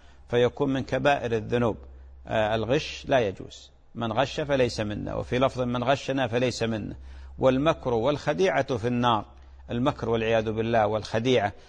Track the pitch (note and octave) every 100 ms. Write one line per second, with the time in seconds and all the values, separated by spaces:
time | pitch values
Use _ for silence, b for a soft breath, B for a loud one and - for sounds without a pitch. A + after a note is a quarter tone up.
0 | b b - B2 A#2+ - C#3 C3+ - C3
1 | C#3 C#3+ A#2+ A2+ G#2+ A#2+ A#2 F#2 - b
2 | b - - A2+ G#2+ A2+ A2 C#3+ - -
3 | - C3+ G#2+ F2 - - - - - -
4 | A2+ G#2+ C3+ - D3 C#3 B2 - G#2+ G#2
5 | G2 G#2+ G#2+ B2+ C3 B2 B2 A#2+ A#2+ C#3
6 | - C3+ B2 A#2+ B2+ G#2+ A2+ A2 G2 -
7 | B B B - C3 C3 D3+ D#3 C3 A#2
8 | A#2+ D3 - D#3+ F#3+ D3 C3 B2 A#2 B2
9 | B2 A2 - b b b - A#2+ C3+ -
10 | A2+ A#2 A2+ A2+ A2 A2 A2+ A#2 G#2 G#2+
11 | G2+ A2 A#2+ B2 G2+ B